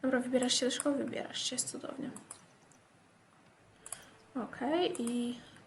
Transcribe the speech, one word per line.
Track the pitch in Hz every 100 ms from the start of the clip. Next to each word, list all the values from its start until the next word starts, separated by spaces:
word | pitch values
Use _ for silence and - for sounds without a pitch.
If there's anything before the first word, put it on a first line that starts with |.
Dobra, | 262 262
wybierasz | 247 254 247
się | - 254
do |
szkoły? | - 294 277
Wybierasz | 233 - - -
się, | - 254
jest | -
cudownie. | - - - - - - - - - - - - - - - - - - - - - - - - - -
Okej, | 269 233 - 254 320 359 -
i | 233 240 240 247 - -